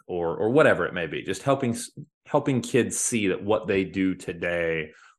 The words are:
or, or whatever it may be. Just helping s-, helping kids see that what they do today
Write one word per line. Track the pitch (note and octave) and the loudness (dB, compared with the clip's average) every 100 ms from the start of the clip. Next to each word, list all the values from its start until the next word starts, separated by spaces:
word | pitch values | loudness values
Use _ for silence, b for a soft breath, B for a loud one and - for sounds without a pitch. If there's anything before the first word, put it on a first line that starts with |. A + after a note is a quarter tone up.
| - | -8
or, | F2 E2 - | -4 -2 0
or | G#2+ | 2
whatever | C#3 C3+ F2 E2+ | 4 6 4 0
it | |
may | F2+ D#2+ | -2 -4
be. | D2 | -4
Just | - F#2+ | -6 -4
helping | C3+ C3+ A#2+ | 0 0 0
s-, | A#2 - - - _ - | -2 -8 -14 -20 _ -2
helping | D3 C#3+ B2+ | 0 2 0
kids | - B2+ G2+ - | 2 2 2 -2
see | - A#2 G2 | -2 0 0
that | - | 0
what | G2+ A2 G2+ | 0 0 2
they | G2 | 0
do | F2+ F#2+ F#2 F2+ | 0 0 0 0
today | - E2+ F2 F2 E2 E2 D#2 b b | -6 -6 -4 -2 0 -2 -6 b b